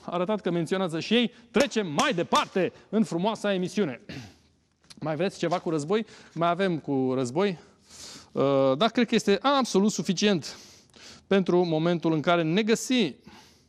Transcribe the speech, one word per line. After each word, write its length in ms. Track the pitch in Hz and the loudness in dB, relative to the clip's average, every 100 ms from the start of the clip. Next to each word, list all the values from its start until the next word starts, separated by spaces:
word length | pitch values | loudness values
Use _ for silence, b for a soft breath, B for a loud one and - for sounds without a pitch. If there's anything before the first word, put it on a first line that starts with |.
arătat 360 | - 175 180 214 | -8 -4 -2 -2
că 100 | - | -2
menționează 500 | 170 160 190 185 160 | -2 -2 -2 -2 -4
și 140 | - | 0
ei. 180 | 226 233 B B | 2 2 B B
Trecem 360 | 214 277 226 185 147 | 0 0 -2 -2 0
mai 160 | 285 | 0
departe 600 | 175 165 - - 190 165 B B | 0 0 0 0 -2 -2 B B
în 160 | 208 | -2
frumoasa 500 | 196 170 202 214 208 | 0 0 -2 -2 -2
emisiune. 460 | 190 180 - 170 117 - | -2 -2 -2 -2 -4 -14
<clears throat> 920 | 139 104 - _ _ _ _ _ - | -16 -16 -20 _ _ _ _ _ -10
Mai 160 | 151 151 | -6 -2
vreți 220 | 190 - | -4 -2
ceva 200 | 170 180 | -2 -2
cu 120 | 180 | -2
război? 360 | 160 147 220 214 B B | -4 -2 -2 -4 B B
Mai 140 | 160 170 | -2 0
avem 300 | 175 196 160 | 0 0 -2
cu 340 | - 139 131 | -2 -2 0
război. 440 | 127 127 143 202 180 B B B B B B B | 0 -2 0 -2 -2 B B B B B B B
Uh, 440 | - 135 135 135 135 | 0 2 4 4 2
dar 120 | 220 | 2
cred 180 | - 233 | 2 2
că 80 | |
este 240 | 220 - 196 | 2 2 2
absolut 480 | 269 277 240 190 208 | 2 2 2 2 2
suficient 640 | - 185 175 208 180 - - B B B B B B - | 0 -4 0 2 0 -4 -16 B B B B B B 0
pentru 380 | 196 185 175 | 0 2 2
momentul 480 | 180 156 170 170 165 | 2 0 0 0 0
în 80 | 160 | 0
care 220 | 156 175 | 2 2
ne 200 | 160 180 | 2 0
găsim. 520 | 220 226 - 254 180 - - B B B | 2 -2 0 0 0 -4 -20 B B B